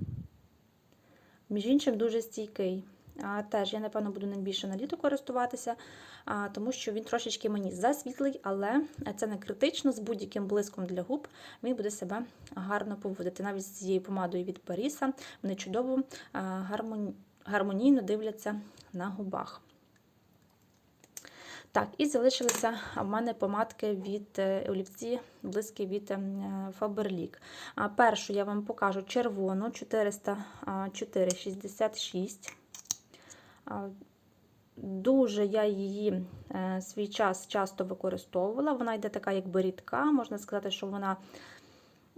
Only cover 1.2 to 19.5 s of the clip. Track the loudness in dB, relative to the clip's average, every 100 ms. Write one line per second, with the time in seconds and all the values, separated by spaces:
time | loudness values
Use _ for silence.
1.2 | -20 _ -4 0 6 6 6 4 2 2
2.2 | -2 -6 -6 0 0 0 -6 -18 -18 -8
3.2 | -4 -4 0 0 2 0 -2 -2 -2 -2
4.2 | -4 -2 -2 -2 -2 -2 -4 0 2 2
5.2 | 0 0 0 -2 -4 -6 -10 -18 -18 -12
6.2 | -4 -2 -2 -2 -2 -2 -2 -4 -2 -2
7.2 | -2 -2 0 0 -2 2 2 2 -2 0
8.2 | 0 0 -2 0 2 2 2 -2 -6 -2
9.2 | -2 -2 -6 2 2 4 2 2 -2 -4
10.2 | -2 -2 2 2 2 -4 -4 -2 0 -2
11.2 | -4 -16 -20 -6 -2 0 -2 -4 -4 -4
12.2 | -6 -12 -12 -8 -2 -2 -2 -4 -4 -2
13.2 | -4 -2 -4 -4 -8 -6 0 0 2 -2
14.2 | 0 -2 -4 -6 -6 -2 -2 0 -2 -2
15.2 | -10 -6 -4 -4 -2 0 2 2 0 -8
16.2 | -8 -4 -2 -4 -2 -4 -2 -2 -4 -6
17.2 | -16 _ -2 2 2 6 8 8 6 2
18.2 | 0 -2 -4 -4 -8 -18 -10 -6 -4 -4
19.2 | -4 -4 -4